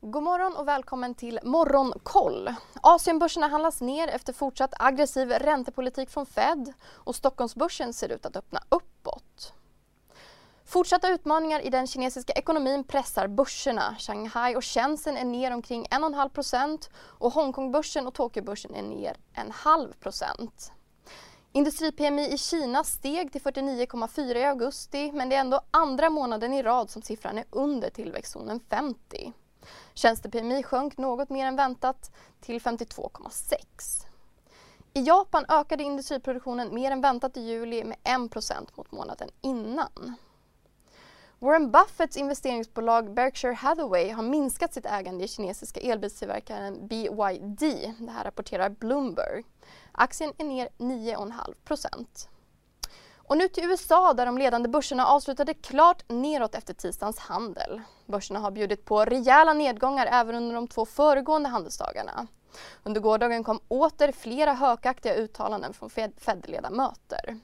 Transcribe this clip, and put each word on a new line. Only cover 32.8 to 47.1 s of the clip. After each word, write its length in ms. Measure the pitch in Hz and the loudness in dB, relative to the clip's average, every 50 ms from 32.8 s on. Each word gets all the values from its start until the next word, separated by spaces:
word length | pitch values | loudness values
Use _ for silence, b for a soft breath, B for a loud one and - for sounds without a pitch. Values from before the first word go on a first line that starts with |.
| 233 226 - - - - | -6 -10 -10 -10 -10 -10
komma 200 | - - - - | -10 -12 -16 -12
sex. 760 | - - - - - - - _ _ - - - - - - - - - - - _ _ _ b b b b b b b b b _ | -12 -10 -4 -2 -2 -4 -4 _ _ -16 -12 -8 -8 -8 -10 -12 -18 -20 -20 -20 _ _ _ b b b b b b b b b _
I 80 | 277 | -2
Japan 440 | 262 269 330 381 403 - - 320 277 - | 4 6 6 6 6 4 0 0 2 4
ökade 340 | 311 311 294 - 320 277 294 | 2 2 4 2 -2 -4 -2
industriproduktionen 920 | 285 285 277 262 - 302 262 254 269 254 247 - 262 240 240 247 214 - | -4 -4 -6 -6 -6 -6 -6 -4 -4 -6 -6 -6 -6 -6 -6 -6 -6 -6
mer 160 | 233 254 269 | -4 -2 -2
än 100 | 269 262 | -2 2
väntat 360 | 254 277 254 240 - 262 - 262 | 2 2 2 2 -2 -6 -6 -6
i 40 | |
juli 420 | 233 226 226 226 233 233 233 226 220 | -8 -6 -6 -6 -6 -6 -6 -6 -6
med 140 | 226 226 - - | -8 -10 -6 -2
en 260 | - 254 254 240 226 | 0 0 0 0 -4
procent 480 | - 220 214 - - - - - _ - | -6 -8 -6 -6 -6 -8 -8 -14 _ -18
mot 140 | - - | -18 -14
månaden 380 | - - - - - - - - - _ | -12 -12 -10 -10 -10 -12 -12 -14 -14 _
innan. 760 | _ 269 262 240 214 214 240 302 320 - - - - 254 240 240 b b b b b b b _ _ _ _ _ b b b b b b b b b b b b | _ -6 -4 -4 -6 -6 -4 -4 -6 -6 -8 -14 -14 -14 -14 -14 b b b b b b b _ _ _ _ _ b b b b b b b b b b b b
Warren 320 | - 254 302 330 311 254 | 2 4 6 6 4 8
Buffetts 460 | 214 302 381 - - - 339 320 - - | 8 8 8 8 4 -2 -2 -2 -2 -4
investeringsbolag 960 | 285 277 285 269 - 269 247 233 226 226 - - 226 233 226 233 233 208 202 | -4 -4 -4 -4 -4 -4 -4 -4 -6 -8 -8 -4 0 4 4 4 2 0 0
Berkshire 400 | 240 247 262 262 - - 247 247 | 0 0 0 0 -2 -4 -4 -4
Hathaway 580 | 220 254 269 320 320 302 247 185 175 170 190 | 0 0 0 0 0 0 0 2 2 2 0
har 120 | 226 226 226 | -2 -4 -4
minskat 500 | 233 269 311 277 262 - - 349 320 - | -2 0 0 0 0 -2 -2 -4 -4 -4
sitt 120 | 262 220 | -6 -6
ägande 380 | - 208 202 190 190 185 180 180 | -4 -6 -4 -4 -6 -6 -6 -6
i 40 | - | -8
kinesiska 520 | - - 208 180 202 - - - - - | -6 -6 -6 -6 -6 -8 -12 -12 -12 -8
elbilstillverkaren 1080 | - 247 233 214 196 202 - - - 202 202 214 208 - 220 208 202 196 196 - - 208 | -2 -2 -2 -2 -2 -8 -8 -8 -8 -6 -6 -6 -6 -8 -10 -8 -8 -8 -10 -10 -10 -8
B 220 | 226 226 226 - | -6 -4 -4 -4